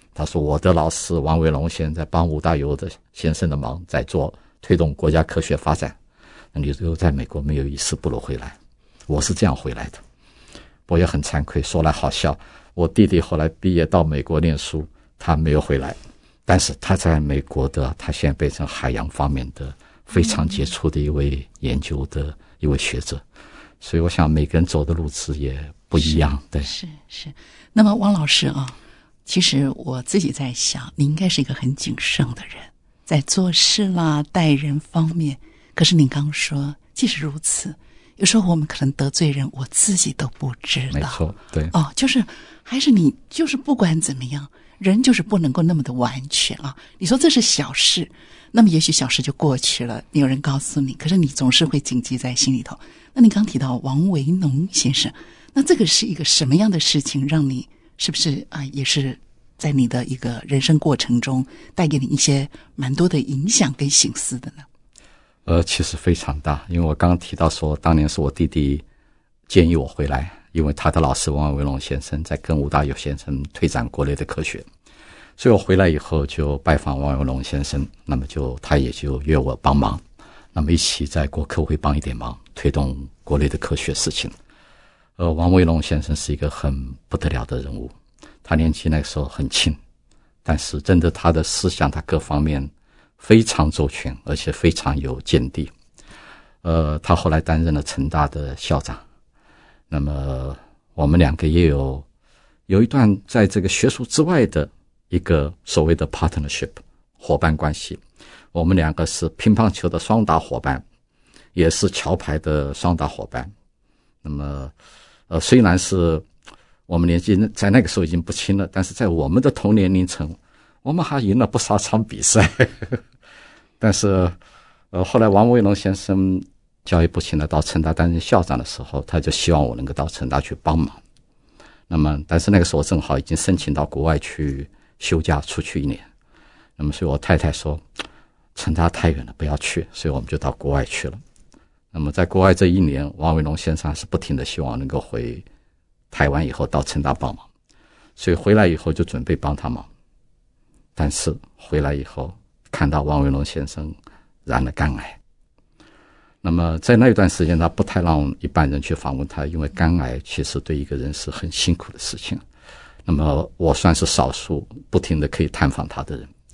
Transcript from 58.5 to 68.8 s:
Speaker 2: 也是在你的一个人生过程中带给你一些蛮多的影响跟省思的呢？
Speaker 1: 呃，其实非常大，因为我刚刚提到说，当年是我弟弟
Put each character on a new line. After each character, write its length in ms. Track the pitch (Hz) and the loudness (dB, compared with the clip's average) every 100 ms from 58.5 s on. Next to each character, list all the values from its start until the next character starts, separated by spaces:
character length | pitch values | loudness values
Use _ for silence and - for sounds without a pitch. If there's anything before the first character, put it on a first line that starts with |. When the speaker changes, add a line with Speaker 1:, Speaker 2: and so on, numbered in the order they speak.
| 156 135 | -10 -8
Speaker 2:
也 180 | 139 | -6
是 340 | 131 151 135 127 - _ - - | -2 -2 -2 -6 -14 _ -20 -8
在 140 | 151 | -2
你 160 | 143 120 | 2 2
的 160 | 123 | 0
一 100 | 123 | -4
个 260 | 127 - 117 - | -6 -6 -8 -2
人 140 | 139 | 0
生 180 | 135 156 | 4 4
过 180 | 160 127 | 4 0
程 240 | - 240 | 0 0
中 240 | 143 131 131 - - | 0 -2 -2 -8 -12
带 140 | - 165 | -2 0
给 100 | 147 | 0
你 80 | 131 | 0
一 100 | 143 | 0
些 320 | - 139 139 - - - | 2 0 -2 -10 -16 -8
蛮 180 | 131 | -4
多 140 | 143 175 | 2 2
的 100 | 156 | 2
影 300 | - 139 170 | -2 -2 0
响 240 | - 135 | 2 0
跟 160 | 135 139 | 0 0
省 220 | - - | 2 2
思 240 | - - 123 | -2 -8 -8
的 140 | - 151 | -10 -18
呢？ 60 | 139 _ _ _ - _ _ _ | -20 _ _ _ -20 _ _ _
Speaker 1:
呃， 180 | - 85 | 0 2
其 200 | 82 - | 2 -2
实 100 | 90 | -4
非 200 | 82 - | -2 0
常 260 | 85 - 73 | 0 0 -6
大， 240 | 78 73 - | -4 -4 -2
因 120 | 85 | 0
为 60 | 82 | 0
我 80 | |
刚 160 | 76 87 | 2 2
刚 80 | 87 | 2
提 180 | - - | -2 0
到 140 | 80 | 0
说， 260 | - 76 76 | 0 -2 -2
当 180 | 82 | 2
年 140 | 80 76 | 4 2
是 100 | - | 0
我 120 | 69 | -2
弟 160 | - 80 | 0 -2
弟 360 | 78 71 71 | 0 0 -2